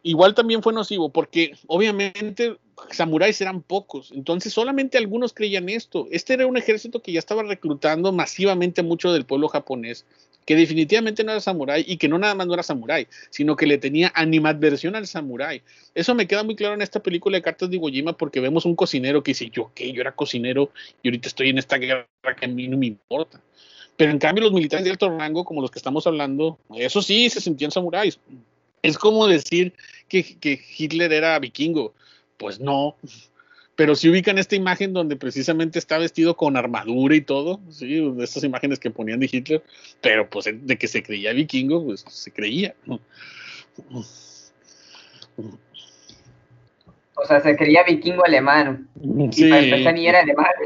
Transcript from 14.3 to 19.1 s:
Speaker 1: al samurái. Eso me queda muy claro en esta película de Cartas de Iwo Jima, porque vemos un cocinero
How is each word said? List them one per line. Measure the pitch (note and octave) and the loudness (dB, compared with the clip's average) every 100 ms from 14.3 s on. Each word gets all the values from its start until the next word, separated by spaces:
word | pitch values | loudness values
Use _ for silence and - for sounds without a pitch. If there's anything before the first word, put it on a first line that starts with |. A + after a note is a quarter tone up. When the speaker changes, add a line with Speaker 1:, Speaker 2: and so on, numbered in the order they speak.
| D#3+ D#3 D3+ D3+ C#3+ E3 G#3+ | 2 2 2 2 2 -4 -6
Speaker 1:
al | G3 | -8
samurái. | E3 C#3+ A#2+ D3 C3+ _ _ _ | -10 -10 -8 -8 -10 _ _ _
Eso | - F3 A#3+ | -4 0 0
me | F#3 | 0
queda | G3+ | 0
muy | G#3+ G#3+ | -2 -4
claro | G#3 | -4
en | G#3 | -4
esta | G3+ A3 | -4 -4
película | F#3+ E3+ G3 F#3+ | -4 -2 0 -2
de | |
Cartas | E3 - F#3 | -2 -4 -4
de | F3+ | -4
Iwo | D#3+ | -4
Jima, | C3+ D#3 E3 | -4 -4 -4
porque | D3+ C3+ | -4 -2
vemos | B2+ D#3+ F3 | 0 0 0
un | E3+ | 0
cocinero | - C3 B2+ | 0 0 0